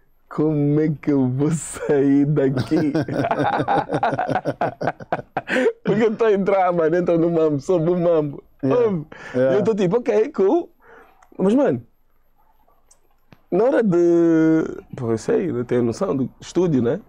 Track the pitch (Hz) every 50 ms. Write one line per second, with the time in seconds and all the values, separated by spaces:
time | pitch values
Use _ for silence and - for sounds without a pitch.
0 | _ _ _ _ _ _ - - 151 156 156 147 143 147 147 151 156 156 147 -
1 | - 151 143 135 131 123 127 135 143 156 165 151 - - - - - - 151 139
2 | 139 139 139 143 143 147 151 147 135 135 131 127 - - 156 175 156 143 147 160
3 | 139 - - - - - 208 156 143 - - 156 - - - - - - - 143
4 | - 226 - - - - - - - 156 - - 175 139 - - 170 - - -
5 | - - - - - - _ - - - - 262 254 466 - - _ - 196 214
6 | 233 214 220 - 226 220 202 202 185 202 196 196 180 180 175 170 160 156 170 180
7 | 175 175 170 165 165 170 170 160 160 156 147 139 - - 185 170 156 175 180 180
8 | 165 175 170 156 151 143 139 - - _ _ _ 139 135 - 247 233 214 190 156
9 | 147 - - - - - - - 131 269 - 214 185 220 220 196 185 170 202 247
10 | 240 247 208 208 220 302 - - 190 196 294 349 - - _ _ _ - - -
11 | - - _ _ _ _ - - 180 196 233 277 277 185 131 120 - - _ _
12 | _ _ _ _ _ _ _ _ _ _ _ _ _ _ _ _ _ _ _ _
13 | _ _ _ _ _ _ - _ _ _ 170 185 226 262 302 311 233 196 170 175
14 | 175 170 170 170 170 165 165 160 160 160 160 160 - - - - - - - 131
15 | 123 113 113 110 - - 254 247 196 156 120 120 120 - 123 120 123 113 110 -
16 | 190 190 - 135 123 - - - - - - 170 185 170 151 127 117 117 147 214
17 | -